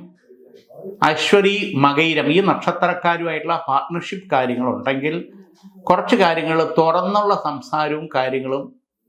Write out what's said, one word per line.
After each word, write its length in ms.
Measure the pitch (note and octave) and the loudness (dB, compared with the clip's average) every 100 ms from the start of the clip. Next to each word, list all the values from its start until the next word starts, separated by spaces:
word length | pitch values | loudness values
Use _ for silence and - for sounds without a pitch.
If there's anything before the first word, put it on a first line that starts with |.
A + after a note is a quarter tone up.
| - _ _ - - - _ - - - D3 | -14 _ _ -20 -20 -20 _ -20 -18 0 0
അശ്വതി, 460 | D#3 - G3+ G3 G#3 - C3+ C#3 | 0 4 4 4 0 -4 2 2
മകയിരം 420 | C#3 D#3+ D3+ C#3 F3 | 4 2 2 2 2
ഈ 20 | F#3+ | 2
നക്ഷത്രക്കാരുമായിട്ടുള്ള 1080 | - - F3 F3+ F3 E3+ E3+ E3+ D#3 D#3 D#3+ - | 0 -2 0 0 0 0 0 -4 -6 -4 -4 -2
പാർട്ട്ണർഷിപ്പ് 600 | C3+ - E3+ - F#3+ - | -2 -2 -8 -8 -12 -2
കാര്യങ്ങളുണ്ടെങ്കിൽ 840 | C3+ B2+ B2 B2 G#2 C3+ C3+ D3+ E3+ - - - _ - - - | 0 0 -2 -2 -2 -2 -2 -4 -4 -8 -18 -20 _ -20 -6 0
കുറച്ച് 280 | F#3 - A#3+ | 0 2 4
കാര്യങ്ങൾ 360 | E3+ E3 D#3 D#3+ D#3+ - | 4 2 0 0 2 2
തുറന്നുള്ള 540 | D#3+ F3 G3 G#3 G#3 F#3+ | 2 2 2 0 2 0
സംസാരവും 640 | D3+ C#3 - D#3 D3+ D3+ D#3 | -2 -8 -6 -4 -2 -4 -4
കാര്യങ്ങളും 500 | C3 C3 C3 C3 C#3 C#3+ - _ _ | -2 -2 -2 -2 -4 -6 -18 _ _